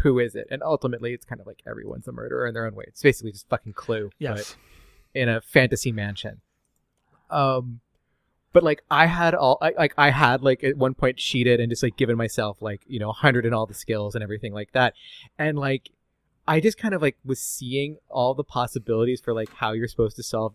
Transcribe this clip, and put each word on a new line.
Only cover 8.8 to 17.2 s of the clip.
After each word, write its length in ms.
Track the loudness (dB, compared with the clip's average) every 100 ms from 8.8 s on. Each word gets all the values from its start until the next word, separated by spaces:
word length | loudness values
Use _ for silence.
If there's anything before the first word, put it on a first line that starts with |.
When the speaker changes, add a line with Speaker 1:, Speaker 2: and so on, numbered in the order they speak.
| 2
Speaker 1:
I 140 | 6
had 300 | 6 6 2
all, 240 | 4 4 4
I, 120 | 2 2
like, 160 | 0 4
I 100 | 4
had, 340 | 6 4 4
like, 220 | 2 2
at 140 | 0 0
one 160 | 0
point 240 | 0 -2 -2
cheated 420 | -2 2 4 4
and 80 | 2
just, 140 | 0
like, 160 | -2 0
given 180 | 0 0
myself, 460 | -2 -2 -4 -4
like, 180 | -10 -10 -10
you 120 | -8
know, 120 | -6
a 40 |
hundred 300 | 0 2 4
in 80 | 2
all 140 | -2 -4
the 80 |
skills 400 | -6 -6 -4 -4
and 80 | -8
everything 300 | -8 -8 -10
like 180 | -10 -4
that. 220 | 0 2 0 -14 -20 -16 -6
And, 200 | -4 -2
like, 320 | -2 -4 -6 _ _ _ _ _ 0
I 140 | 2
just 160 | 2 0
kind 160 | -2
of, 80 | 0
like, 160 | -2 -2